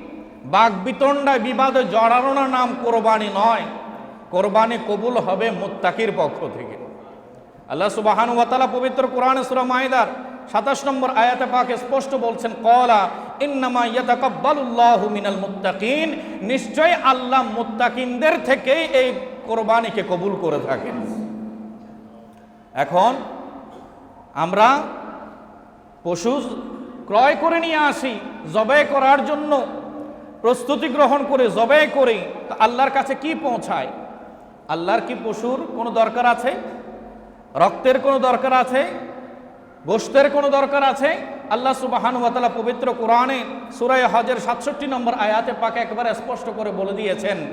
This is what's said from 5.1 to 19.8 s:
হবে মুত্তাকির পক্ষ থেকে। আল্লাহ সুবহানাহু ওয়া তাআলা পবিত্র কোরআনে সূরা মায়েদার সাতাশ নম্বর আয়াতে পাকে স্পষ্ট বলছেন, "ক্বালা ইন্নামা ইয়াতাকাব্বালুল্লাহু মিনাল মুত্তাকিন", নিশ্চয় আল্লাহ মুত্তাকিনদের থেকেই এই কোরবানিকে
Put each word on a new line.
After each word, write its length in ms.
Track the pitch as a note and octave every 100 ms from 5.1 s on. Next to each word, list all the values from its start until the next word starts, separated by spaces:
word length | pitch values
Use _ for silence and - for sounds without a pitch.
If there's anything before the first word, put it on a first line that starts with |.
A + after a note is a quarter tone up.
| A#3+
হবে 320 | F3+ F#3+ A3+
মুত্তাকির 600 | F3+ G3 - F3+ A3 A3 F#3
পক্ষ 240 | D3 -
থেকে। 400 | D#3 C3+ B2 A2 B2 - - - - - - - -
আল্লাহ 200 | C#3 G3+
সুবহানাহু 480 | A3+ G#3+ G3+ A#3 A#3+
ওয়া 100 | A#3
তাআলা 200 | C4 B3+
পবিত্র 340 | B3 B3+ B3+ B3+
কোরআনে 380 | B3+ B3+ C4
সূরা 180 | B3+ C4
মায়েদার 440 | B3 B3+ C4 B3+ G#3+ - - - -
সাতাশ 320 | G#3+ A3+ C4+
নম্বর 260 | C#4 C4 B3+ A3
আয়াতে 300 | A#3+ B3+ B3
পাকে 300 | B3+ B3 A#3
স্পষ্ট 380 | - C4+ C4+
বলছেন, 360 | B3+ A#3 A3+ A#3 A3
"ক্বালা 480 | A3+ B3 B3 A3 F#3 - - -
ইন্নামা 460 | C#4+ C4+ B3+ B3 A#3+
ইয়াতাকাব্বালুল্লাহু 1200 | A#3+ A#3+ B3+ C4 - C4+ D4+ B3 A#3 A#3 A3 G#3
মিনাল 280 | G#3 G3+ F#3+
মুত্তাকিন", 840 | G3+ F#3+ F#3+ F#3 G#3+ D4 D#4+ C4+ - -
নিশ্চয় 520 | F#3+ C4 - - E4
আল্লাহ 500 | E4+ C4+ B3+ B3 C4
মুত্তাকিনদের 880 | A#3 A3 A3+ G#3+ A#3+ A#3 B3+ B3 D#4 E4+
থেকেই 400 | B3 C#4 B3+ D4+
এই 280 | C#4 C4 B3+ G#3+ - - -
কোরবানিকে 560 | A3+ G#3+ A3+